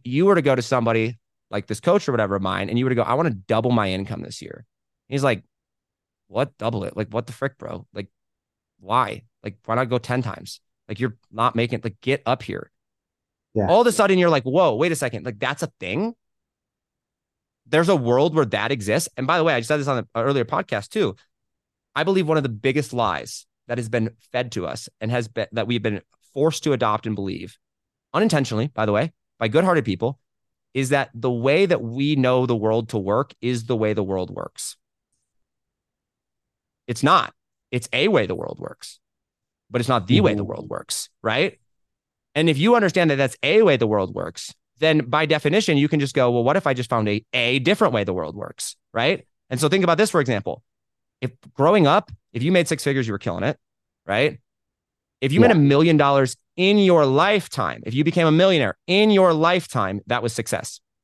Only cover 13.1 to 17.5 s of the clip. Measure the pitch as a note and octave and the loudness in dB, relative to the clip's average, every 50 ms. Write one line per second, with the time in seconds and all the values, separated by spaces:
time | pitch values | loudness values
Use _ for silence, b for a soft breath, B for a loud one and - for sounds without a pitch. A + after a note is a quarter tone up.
13.1 | _ _ _ _ _ _ _ _ - A2 G2+ - F3 G#3+ A#3+ A#3+ A3 A#3 G#3 F#3+ | _ _ _ _ _ _ _ _ -4 -2 0 2 4 4 4 4 2 2 2 4
14.1 | F#3+ F#3 F3+ E3+ D#3+ C3+ A#2 C3 C3 F3+ F#3 D3+ A2 A2+ D#3 F3 E3 C#3 D3 B2 | 4 4 4 4 2 2 0 0 0 2 2 2 2 0 0 -2 -2 -2 -4 -6
15.1 | A#2 G2+ D2 B2 G#2 G2+ C#3 B2+ C#3+ - E3 D3 _ - F#2 F2+ G2 D3+ G#3 A3+ | -6 -6 -10 -10 -8 -4 -4 -4 -4 -4 -8 -10 _ -10 -10 -6 -4 -4 -4 -6
16.1 | A#3 _ _ _ _ _ _ _ _ _ _ _ _ _ _ _ _ _ _ _ | -8 _ _ _ _ _ _ _ _ _ _ _ _ _ _ _ _ _ _ _
17.1 | _ _ _ _ _ _ _ _ | _ _ _ _ _ _ _ _